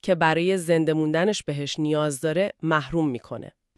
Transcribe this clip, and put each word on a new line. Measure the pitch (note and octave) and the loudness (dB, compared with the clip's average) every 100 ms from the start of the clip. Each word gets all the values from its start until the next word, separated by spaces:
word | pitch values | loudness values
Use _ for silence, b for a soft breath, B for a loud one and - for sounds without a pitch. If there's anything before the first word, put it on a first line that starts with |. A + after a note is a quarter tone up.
که | - E3+ | -2 2
برای | E3 D#3 F3+ F#3+ | 4 4 2 0
زنده | E3 E3 D#3+ | 2 2 4
موندنش | D#3 D#3 D#3+ G3 G3+ | 2 2 2 0 -2
بهش | - C#3+ C#3+ - | -6 -6 -6 -4
نیاز | D3+ D3+ D3+ C3+ | -2 0 0 -2
داره | D#3+ D#3+ G3+ - | -2 0 -2 -2
محروم | D#3+ D#3 C3+ E3 D3+ | 0 0 0 -2 -2
می‌کنه. | A#2+ - A#2 - _ _ | -2 -10 -14 -14 _ _